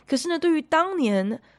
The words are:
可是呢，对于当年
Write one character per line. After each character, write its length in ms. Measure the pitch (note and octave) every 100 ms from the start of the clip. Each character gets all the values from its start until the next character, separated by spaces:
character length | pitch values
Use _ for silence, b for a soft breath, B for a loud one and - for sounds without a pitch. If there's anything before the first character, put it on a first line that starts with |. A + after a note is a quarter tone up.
| B
可 80 | C4
是 120 | F4
呢， 80 | E4
对 200 | F4 D#4
于 40 |
当 340 | - D#4+ F#4 F#4
年 440 | A3+ G3 G3 A3+ b